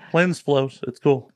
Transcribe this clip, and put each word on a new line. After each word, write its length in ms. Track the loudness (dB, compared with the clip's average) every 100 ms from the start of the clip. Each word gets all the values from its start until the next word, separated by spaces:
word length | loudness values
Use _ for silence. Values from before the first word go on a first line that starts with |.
| -4
planes 280 | 0 0 -2
float. 400 | -2 0 -2 -6 -14
It's 120 | -2
cool. 320 | 0 0 -4